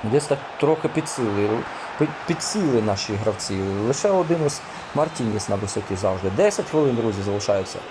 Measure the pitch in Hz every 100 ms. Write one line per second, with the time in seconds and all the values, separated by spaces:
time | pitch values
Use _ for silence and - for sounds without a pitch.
0 | 110 143 143 139 - - 147 156 160 160
1 | 156 - 113 101 104 113 - - - -
2 | 151 - - 165 - 214 170 120 107 98
3 | - 104 107 98 - 98 95 98 110 143
4 | 208 190 160 170 147 - - - - 143
5 | 160 160 117 104 - 101 98 - - 92
6 | 98 95 95 104 208 - - 156 143 117
7 | 113 101 101 101 - 101 92 - -